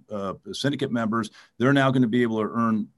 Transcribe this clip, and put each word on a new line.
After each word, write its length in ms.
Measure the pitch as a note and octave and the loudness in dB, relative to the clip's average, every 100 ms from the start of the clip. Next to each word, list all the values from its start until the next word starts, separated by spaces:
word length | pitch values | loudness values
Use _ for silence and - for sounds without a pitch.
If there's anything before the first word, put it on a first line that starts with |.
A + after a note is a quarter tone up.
| - | -10
uh, 240 | G#2 G2 F2 G#2 | -8 -8 -10 -12
syndicate 380 | F#2 C#3 C3+ C#3+ | -6 -4 -2 -4
members. 400 | A#2 A2+ A2+ G#2+ - - _ | -2 -2 -2 -4 -10 -20 _
They're 140 | B2 | 2
now 180 | C#3 C3+ | 4 4
gonna 180 | C3 A#2+ | 2 2
be 140 | B2 | 2
able 200 | A#2+ A2 | 0 0
to 80 | G#2 | -2
earn 360 | A#2 A2+ A2 - | 0 0 0 -4